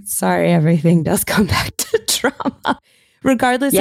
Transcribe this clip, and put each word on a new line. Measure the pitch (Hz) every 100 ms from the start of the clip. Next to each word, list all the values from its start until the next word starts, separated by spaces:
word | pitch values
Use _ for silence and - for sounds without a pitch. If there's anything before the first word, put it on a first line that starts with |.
| -
sorry, | - 185 180 170
everything | 170 156 165 165 170
does | 151 -
come | - - 190
<laughs> |
back | - - -
to | - 440 -
trauma, | - 254 - 294 - - 247 _ _ _ _
regardless | - 247 254 247 277
of | 190